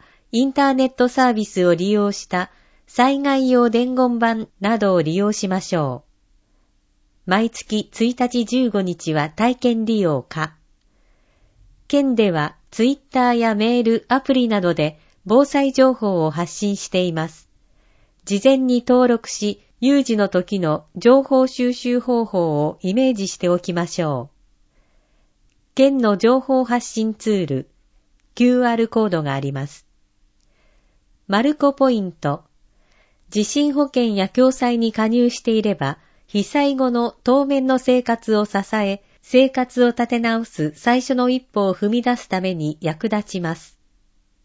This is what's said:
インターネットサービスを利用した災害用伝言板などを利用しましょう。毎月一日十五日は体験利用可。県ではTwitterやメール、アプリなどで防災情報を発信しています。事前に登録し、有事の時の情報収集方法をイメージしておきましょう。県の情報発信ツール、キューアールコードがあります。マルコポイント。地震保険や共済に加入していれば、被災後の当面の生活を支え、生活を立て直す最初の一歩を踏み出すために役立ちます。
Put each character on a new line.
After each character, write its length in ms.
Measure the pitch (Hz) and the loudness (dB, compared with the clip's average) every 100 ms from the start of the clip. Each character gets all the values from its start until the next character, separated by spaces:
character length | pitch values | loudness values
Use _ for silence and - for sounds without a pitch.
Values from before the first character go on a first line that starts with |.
| _ _ _ | _ _ _
イ 140 | 226 269 | -2 0
ン 80 | |
タ 180 | 262 277 | 2 2
ー 20 | |
ネ 120 | 262 262 | 2 0
ッ 40 | |
ト 180 | - 247 | 0 0
サ 220 | 262 254 | 2 0
ー 40 | |
ビ 120 | 220 208 | 0 -4
ス 200 | - 180 | 0 2
を 100 | 165 | 2
利 160 | 190 | 2
用 200 | 208 202 | 0 0
し 160 | 196 - | -4 -6
た 240 | 180 185 _ _ _ _ | -6 -6 _ _ _ _
災 320 | - 254 277 | 0 2 2
害 300 | 277 269 262 | 0 0 2
用 200 | 247 240 | 2 4
伝 260 | 226 247 254 | 2 0 0
言 220 | 254 233 | 0 0
板 300 | 226 226 214 _ | -2 -2 -8 _
な 180 | 202 226 | -2 0
ど 180 | 202 180 | 2 2
を 60 | |
利 140 | 156 175 | 0 0
用 160 | 202 | -2
し 160 | 214 190 | -2 -4
ま 140 | 190 | -4
し 160 | - 175 | -2 -2
ょ 260 | 143 123 - | -2 -6 -14
う。 1200 | _ _ _ _ _ _ _ _ _ _ _ - | _ _ _ _ _ _ _ _ _ _ _ -2
毎 220 | 190 226 | 0 0
月 280 | - - 214 - | -4 -6 -6 -6
一 240 | - 233 247 | -4 -4 0
日 300 | 247 247 226 | -2 -2 -2
十 260 | 247 247 | 0 0
五 100 | 202 | 0
日 320 | 185 170 - | -4 -6 -4
は 160 | 156 151 | -2 -4
体 260 | - 226 247 | -2 -2 0
験 300 | 247 226 220 | 0 0 0
利 160 | 220 | 0
用 240 | 180 143 - | 0 -2 -4
可。 280 | 160 156 - _ _ _ _ _ _ _ _ _ _ _ _ - | -8 -8 -10 _ _ _ _ _ _ _ _ _ _ _ _ -2
県 280 | 285 277 233 | 0 2 2
で 160 | 208 | 0
は 240 | 160 151 - _ | 0 -4 -8 _
Twitter 640 | - 233 277 _ 262 247 240 | -2 0 0 _ 0 0 2
や 180 | 226 | 0
メ 260 | 208 220 240 | 0 0 2
ー 40 | |
ル、 220 | 226 226 - | 2 0 0
ア 120 | 240 | -2
プ 120 | - | 0
リ 140 | 254 240 | 0 2
な 140 | 208 | 0
ど 120 | 180 | 0
で 260 | 165 151 156 _ _ 185 | 0 -2 -4 _ _ 0
防 200 | 233 285 | 2 4
災 260 | 285 277 | 0 0
情 220 | 262 262 | 4 2
報 320 | 247 208 180 156 | 2 -2 0 0
を 60 | |
発 200 | 151 175 | -2 -6
信 240 | - 208 202 | -4 -4 -4
し 140 | - | -4
て 140 | 185 | -2
い 100 | 180 | -2
ま 160 | 160 160 | -2 -6
す。 180 | - _ _ _ _ _ _ _ _ - | -10 _ _ _ _ _ _ _ _ -4
事 160 | 196 | 0
前 140 | 262 269 | 2 2
に 240 | 262 247 247 | 2 -2 0
登 220 | 247 247 | 2 2
録 220 | 233 - | 0 -6
し、 320 | - 208 202 _ _ | -8 -6 -8 _ _
有 240 | 254 285 | 0 2
事 120 | 262 220 | 0 0
の 140 | 196 | 0
時 300 | 180 180 196 | -2 -2 -4
の 260 | 165 156 - - | -2 -4 -6 0
情 280 | 233 262 | 4 4
報 240 | 269 262 262 | 4 2 0
収 260 | - 247 | 0 -4
集 260 | 247 247 247 | -2 -2 -2
方 260 | 240 240 220 | 0 -2 -2
法 400 | 190 165 147 151 | -2 0 0 -2
を 120 | - | -4
イ 120 | 185 | -4
メ 180 | 208 262 | 0 0
ー 20 | 220 | 0
ジ 120 | 196 | -6
し 100 | - | -4
て 120 | 180 | 0
お 80 | 175 | 0
き 160 | 175 | -2
ま 140 | 175 175 | -4 -4
し 160 | - | -4
ょ 260 | 160 131 127 | -4 -4 -8
う。 60 | _ _ _ _ _ _ _ _ _ _ _ _ _ _ - | _ _ _ _ _ _ _ _ _ _ _ _ _ _ 2
県 220 | 269 269 | 2 4
の 200 | 226 202 | 0 2
情 220 | 226 262 | 2 2
報 240 | 262 262 240 | 0 -2 0
発 220 | 240 - | -4 -4
信 260 | - 220 214 | -4 -4 -4
ツ 160 | 220 | -2
ー 140 | 202 156 | -2 -2
ル、 220 | 131 - _ _ _ _ _ _ - | -6 -8 _ _ _ _ _ _ 0
キ 100 | 247 | 2
ュ 160 | 247 | 4
ー 80 | 247 | 2
ア 40 | |
ー 40 | 233 | 0
ル 100 | 226 | 0
コ 160 | 226 214 | 0 0
ー 40 | |
ド 140 | 170 | 0
が 100 | 147 | -2
あ 60 | 135 | -4
り 120 | 139 | -4
ま 140 | 139 143 | -6 -10
す。 200 | - _ _ _ _ _ _ _ _ _ _ _ _ _ _ - | -14 _ _ _ _ _ _ _ _ _ _ _ _ _ _ -4
マ 140 | 196 | 0
ル 140 | 269 302 | 0 2
コ 180 | 285 | 0
ポ 160 | 277 269 | 2 0
イ 100 | 233 | 0
ン 120 | 190 | -4
ト。 320 | - 147 147 - _ _ _ _ _ _ _ _ | -6 -4 -6 -10 _ _ _ _ _ _ _ _
地 140 | 208 | -4
震 300 | 208 294 294 | -2 0 0
保 120 | 277 285 | 0 0
険 280 | 254 240 | 0 0
や 160 | 202 190 | 0 -2
共 220 | - 254 | 2 2
済 260 | 254 247 240 | 2 -2 0
に 140 | 226 | -2
加 160 | 220 220 | 0 0
入 220 | 233 240 | 2 0
し 120 | - | 0
て 100 | - | -2
い 100 | 220 | 0
れ 120 | 208 | 0
ば、 240 | 196 139 151 _ _ _ | -2 -4 -6 _ _ _
被 160 | 208 | -4
災 320 | 190 294 285 269 | -2 0 0 0
後 160 | 254 | 0
の 240 | 240 233 - | 0 -2 -2
当 220 | - 262 277 | 2 2 2
面 200 | 277 262 | 0 0
の 140 | 262 | 0
生 240 | - 254 | 2 0
活 340 | 247 226 - 214 | 0 -4 0 0
を 80 | 208 | 0
支 140 | 196 190 220 | -4 -4 -4
え、 260 | 202 196 _ _ | -4 -6 _ _
生 260 | - 254 262 | 0 4 4
活 340 | 262 254 - | 2 -4 2
を 40 | 240 | 2
立 200 | 240 240 | 2 -2
て 120 | 240 | -2
直 260 | 233 226 233 | -2 -2 -4
す 280 | - 151 156 | -6 -6 -2
最 260 | - 247 | 0 0
初 140 | 247 254 | 0 0
の 140 | 247 | 0
一 120 | 254 | 0
歩 260 | - 214 196 | -2 -2 -2
を 60 | |
踏 160 | 185 208 | 0 -2
み 120 | 233 | 0
出 160 | 240 240 | 0 -4
す 120 | - | -4
た 100 | 190 | -4
め 140 | 185 | -2
に 240 | 175 151 151 | -4 -4 -4
役 280 | 160 156 220 | -6 -4 -4
立 140 | 208 | -4
ち 180 | 208 190 | -4 -6
ま 140 | 170 165 | -6 -8
す。 240 | - _ _ _ _ _ _ _ | -12 _ _ _ _ _ _ _